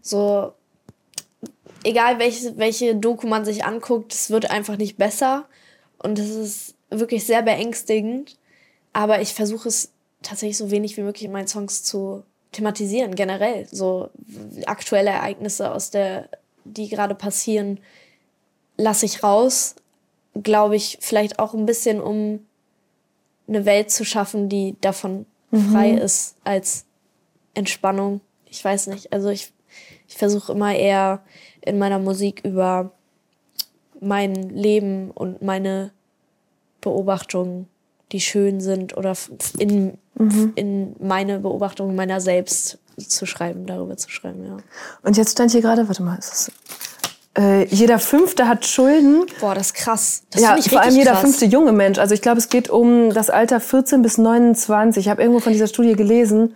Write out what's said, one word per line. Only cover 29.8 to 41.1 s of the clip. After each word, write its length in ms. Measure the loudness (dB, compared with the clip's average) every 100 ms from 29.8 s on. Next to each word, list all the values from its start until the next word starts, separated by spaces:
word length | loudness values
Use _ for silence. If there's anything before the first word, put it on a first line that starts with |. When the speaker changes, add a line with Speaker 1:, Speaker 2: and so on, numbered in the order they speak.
| -20 -20 _
Speaker 1:
ich 80 | -4
versuche 340 | -2 -2 -4
immer 240 | -4 -2 0
eher 460 | 2 2 0 -2 -8 _ -20 _
in 180 | -4 -2
meiner 200 | 0 -2
Musik 420 | -2 -2 -4 -4
über 480 | -4 -2 0 -2 -4 -12 _ _ _ _ _ -16 -16 _ _ -10
mein 340 | -4 -2 -2 -4 -8
Leben 640 | -2 2 2 0 -4 -8
und 300 | -8 -10 -6
meine 500 | -6 -4 -2 -4 -8 -14 _ _ _ _ _ _ _ _
Beobachtungen, 840 | -4 -2 -2 -4 -4 -6 -6 -8 -14 _ _ _ _
die 100 | -6
schön 400 | -4 0 0 0
sind, 340 | -2 -4 -4 -6
oder 160 | -6
f-, 200 | -6 -10 -10 -10 -2
in, 400 | 0 2 0 -4 _ 0
Speaker 2:
Mhm. 360 | 2 4 2 0
Speaker 1:
in 400 | -4 -4 -6 -6
meine 400 | -4